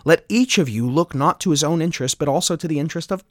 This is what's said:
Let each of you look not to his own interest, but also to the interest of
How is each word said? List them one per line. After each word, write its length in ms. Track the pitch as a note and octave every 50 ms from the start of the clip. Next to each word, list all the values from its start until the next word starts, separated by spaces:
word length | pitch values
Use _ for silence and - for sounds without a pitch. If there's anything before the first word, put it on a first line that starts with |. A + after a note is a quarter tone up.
| -
Let 200 | D3 D#3+ - - -
each 300 | G3+ A#3+ B3+ B3+ - G3+
of 100 | D#3 B2
you 220 | G#2 A2+ A#2+ B2
look 240 | B2+ D#3+ F3 - -
not 240 | C3 C#3+ E3+ - -
to 100 | - F#3+
his 120 | D3+ C#3+
own 180 | D#3 D3 E3+ E3
interest, 380 | D#3+ E3+ - - E3+ - - -
but 80 | D3+
also 300 | C#3+ C#3 F3 - - F3
to 100 | - -
the 140 | D#3+ D#3 C#3+
interest 320 | D3 D#3+ - E3+ - -
of 100 | G3 F#3 - _